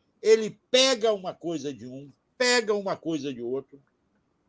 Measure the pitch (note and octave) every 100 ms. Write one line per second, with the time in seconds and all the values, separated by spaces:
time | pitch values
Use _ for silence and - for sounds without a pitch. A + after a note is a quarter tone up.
0 | _ _ G3+ A3+ G#3+ - _ B3+ C4 B3
1 | A3 G3+ F#3 - D#3+ D#3+ C3+ B2 B2 C3+
2 | C#3+ _ _ - B3 B3 G#3+ G#3 F#3+ D#3
3 | D#3+ D#3+ C#3 A#2+ A#2 C3 - C#3+ _ _
4 | _ _ _ _